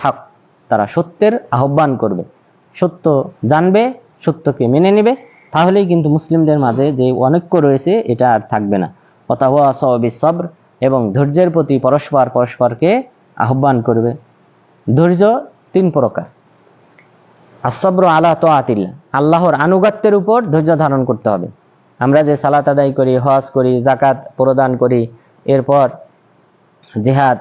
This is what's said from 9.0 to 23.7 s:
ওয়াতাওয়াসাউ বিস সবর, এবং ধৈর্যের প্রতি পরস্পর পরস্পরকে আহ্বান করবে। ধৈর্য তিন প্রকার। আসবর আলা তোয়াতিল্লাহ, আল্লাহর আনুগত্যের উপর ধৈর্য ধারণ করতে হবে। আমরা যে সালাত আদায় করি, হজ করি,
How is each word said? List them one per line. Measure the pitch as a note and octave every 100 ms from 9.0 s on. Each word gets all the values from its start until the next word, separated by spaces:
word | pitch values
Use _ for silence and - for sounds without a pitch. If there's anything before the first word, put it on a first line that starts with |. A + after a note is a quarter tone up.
| _ _ _
ওয়াতাওয়াসাউ | A#2+ C3+ C#3+ C#3 C3+ C3+ B2
বিস | A#2+ A2+
সবর, | D3+ F3 F3 - _ _
এবং | C3 C3 A2+
ধৈর্যের | G#2+ C#3+ D3 F3+
প্রতি | E3 C#3 C3+
পরস্পর | C3 C#3+ - D3 B2+
পরস্পরকে | B2+ B2 - B2 A#2 D#3+ A#3 C4 _ _ -
আহ্বান | A2 C3 C#3 B2+
করবে। | A2+ A2+ A#2 C3+ _ _ _ _ _ _ - C3
ধৈর্য | E3+ F3+ G#3 A#3 - _ _
তিন | F#3 F#3
প্রকার। | D3+ A#2+ - - _ _ _ _ _ _ _ _ _ _ _ _ -
আসবর | B2+ A#2+ F#3+ F#3 F#3
আলা | D#3+ E3 D#3+
তোয়াতিল্লাহ, | E3 D3 C3 G#2+ F#2 - _
আল্লাহর | C3+ D3 E3 F3
আনুগত্যের | C#3 D#3 F#3+ G#3 - G#3+ G3+
উপর | F#3 A#3
ধৈর্য | G#3+ D#3 D#3 D#3
ধারণ | D3+ C3+ B2+
করতে | A2 A2
হবে। | G2 F2 - _ _ _ _
আমরা | B2 C#3+
যে | D3 C#3+
সালাত | C#3+ C#3+ C#3
আদায় | C#3+ C#3
করি, | C#3 C3 B2+
হজ | C3 C3+ C3
করি, | C3+ B2+